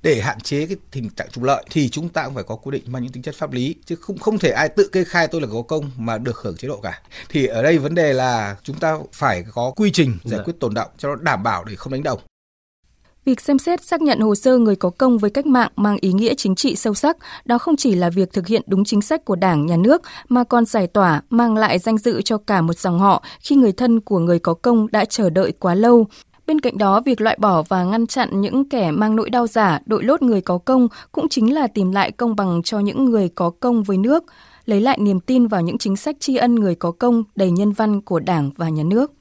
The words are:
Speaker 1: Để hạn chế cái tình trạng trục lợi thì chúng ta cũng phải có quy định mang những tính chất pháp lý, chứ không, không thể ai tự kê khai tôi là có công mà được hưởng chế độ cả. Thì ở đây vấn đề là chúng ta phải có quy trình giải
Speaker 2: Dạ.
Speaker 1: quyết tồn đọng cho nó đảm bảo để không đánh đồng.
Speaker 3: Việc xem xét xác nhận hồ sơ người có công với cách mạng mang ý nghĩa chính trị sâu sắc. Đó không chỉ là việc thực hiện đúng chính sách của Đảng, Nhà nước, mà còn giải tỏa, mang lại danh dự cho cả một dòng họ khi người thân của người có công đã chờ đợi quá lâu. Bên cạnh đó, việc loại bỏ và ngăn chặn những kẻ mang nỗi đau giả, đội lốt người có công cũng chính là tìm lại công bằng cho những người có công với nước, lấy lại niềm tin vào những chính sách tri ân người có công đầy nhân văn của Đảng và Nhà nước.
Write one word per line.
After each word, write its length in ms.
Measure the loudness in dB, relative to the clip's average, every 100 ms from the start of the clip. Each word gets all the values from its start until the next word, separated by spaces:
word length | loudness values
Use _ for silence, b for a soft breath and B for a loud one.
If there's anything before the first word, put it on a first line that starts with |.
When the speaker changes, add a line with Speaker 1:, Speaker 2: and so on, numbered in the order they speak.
Speaker 1:
Để 180 | 2 0
hạn 200 | -2 -6
chế 260 | -6 -6 -4
cái 100 | -8 -12
tình 200 | -10 -10
trạng 200 | -10 -12
trục 140 | -6
lợi 200 | -2 -2 -2
thì 180 | -2 -2
chúng 200 | -2 -6
ta 160 | -6
cũng 100 | -6
phải 100 | -10
có 120 | -10 -10
quy 140 | -8
định 220 | -10 -8
mang 100 | -10
những 100 | -10
tính 100 | -10
chất 120 | -14
pháp 180 | -10 -8
lý, 220 | -4 -4 -6 -10
chứ 100 | -12
không, 220 | -10 -4
không 200 | -2 0
thể 120 | 0
ai 180 | 0 -2
tự 200 | 2 2
kê 160 | 2
khai 240 | 0 0 0
tôi 120 | -2
là 60 | -6
có 100 | -6
công 280 | -4 -6 -6 -8
mà 220 | -6 -4
được 180 | -6 -6
hưởng 180 | -8 -10
chế 120 | -10
độ 120 | -10
cả. 220 | -10 -12 _ B B
Thì 180 | -2 2
ở 160 | 2
đây 160 | 4 2
vấn 160 | 2
đề 180 | 0 2
là 440 | 2 0 -2 -4 -10
chúng 140 | -12 -4
ta 220 | -4 -4 -8
phải 320 | -4 -2 -2 -6
có 160 | -6 -6
quy 200 | 0 0
trình 280 | 2 0 0
giải 140 | -6 -8
Speaker 2:
Dạ. 60 |
Speaker 1:
quyết 160 | -6 -6
tồn 140 | -4
đọng 140 | -4 -8 -8
cho 100 | -8
nó 60 |
đảm 280 | -4 -4 -2
bảo 220 | -2 -4
để 120 | -6 -14
không 160 | -10
đánh 100 | -6
đồng. 180 | -6 -6 -10 _ _ _ _ _ _ _ _ _
Speaker 3:
Việc 160 | -4 -2
xem 180 | 0 0
xét 260 | 0 -4
xác 180 | -2 -2
nhận 180 | 0 2
hồ 140 | 2
sơ 240 | 2 2 4
người 180 | 4 2
có 140 | -2
công 280 | 0 2 2
với 120 | 0
cách 160 | -2 2
mạng 240 | 2 2 0
mang 200 | 0 0
ý 120 | 0
nghĩa 220 | 0 0
chính 200 | -2 -2
trị 220 | 0 -2 -2
sâu 180 | -2
sắc. 220 | 0 0 -2 B B
Đó 140 | -2 0
không 180 | 0 0
chỉ 180 | 2
là 160 | 2 2
việc 220 | 0 0
thực 140 | -2 -2
hiện 160 | -2 0
đúng 180 | 0
chính 180 | 2 0
sách 220 | 0 -2
của 120 | -2 0
Đảng, 300 | 2 2 2
Nhà 100 | 2
nước, 260 | 4 4 B B B
mà 160 | 0
còn 200 | 2 0
giải 220 | 2 0 0
tỏa, 360 | 2 2 2 0
mang 260 | 0 2 2
lại 220 | 2 0
danh 200 | 0 0
dự 240 | 0 -2
cho 160 | -2 -4
cả 220 | 0 0
một 180 | 0 -2
dòng 200 | -2 2
họ 240 | 2 2 B B
khi 160 | 2 4
người 160 | 4
thân 280 | 4 2 2
của 180 | 2 0
người 200 | 2 2
có 160 | 0
công 320 | -2 2 2 2
đã 120 | 0
chờ 260 | -2 0 0
đợi 220 | 2 0 -2
quá 160 | 0
lâu. 320 | 2 6 6 4 b b b -2
Bên 140 | 0
cạnh 180 | 0 0
đó, 220 | 2 2
việc 200 | 2 0
loại 160 | 0 2
bỏ 220 | 2 2
và 220 | 0 -2
ngăn 220 | 0 0 -2
chặn 340 | -2 -2 0
những 280 | 0 0 -2
kẻ 220 | 0 0
mang 260 | 0 0 0
nỗi 140 | 0
đau 160 | 0 0
giả, 340 | 2 2 0 0
đội 180 | -2
lốt 180 | 2 2
người 180 | 4 2
có 180 | 0 -4
công 300 | 2 4 2 B B
cũng 160 | -4 -2
chính 260 | 2 2
là 120 | 2 0
tìm 260 | 0 0
lại 200 | 0 -2
công 240 | -2 -2 0
bằng 260 | 0 0
cho 160 | -2 -2
những 260 | -2 0
người 240 | 2 2 0
có 220 | 0 -4 -2
công 220 | 0 0
với 140 | 0 0
nước, 280 | 2 0 -2 b b b
lấy 160 | -2 0
lại 180 | 2 2
niềm 200 | 0 0
tin 260 | 2 2 2
vào 140 | 2
những 180 | -2 -4
chính 180 | -4 -4
sách 200 | -4 -6
tri 160 | -2 0
ân 180 | 2
người 200 | 2 0
có 160 | 0 -4
công 320 | -2 0 0 -2
đầy 160 | -2 0
nhân 220 | 2 0
văn 280 | 0 0 -2
của 200 | -2 -4
Đảng 300 | 0 -2 -2 -4
và 120 | -4
Nhà 140 | -2
nước. 300 | 0 0 0 _